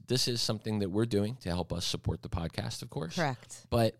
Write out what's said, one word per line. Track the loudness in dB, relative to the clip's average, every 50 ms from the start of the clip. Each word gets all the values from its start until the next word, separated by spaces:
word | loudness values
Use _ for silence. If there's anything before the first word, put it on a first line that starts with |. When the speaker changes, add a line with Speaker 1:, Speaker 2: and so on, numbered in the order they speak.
| -4
Speaker 1:
this | 0 0 2 2 2
is | 0 0
something | 0 0 -2 -2 -2 -2 0 0
that | 0 2
we're | 2 2 2
doing | 4 4 2 2 2 -2
to | -4 -4 -2
help | 0 0 0 -2 -2
us | -2 -2
support | -2 -2 -2 -2 -2 -2 -2 -4
the | -4
podcast, | -2 -2 -2 -2 -4 -4 -4 -4 -6 -8 -8
of | -8
course. | -8 -6 -6 -4 -2
Speaker 2:
Correct. | 0 0 0 0 -2 -8 -14 -18 -18 -6 0
Speaker 1:
But | 2 4 4 4 2 0